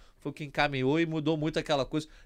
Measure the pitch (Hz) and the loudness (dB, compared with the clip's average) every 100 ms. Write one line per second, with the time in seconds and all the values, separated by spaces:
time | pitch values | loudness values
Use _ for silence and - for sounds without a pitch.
0 | - _ 147 - 147 - 147 139 127 156 | -20 _ -10 -8 -8 0 0 2 2 2
1 | 165 160 147 160 156 160 156 147 123 156 | 2 0 0 0 0 -2 0 0 0 -2
2 | 151 - | -4 -16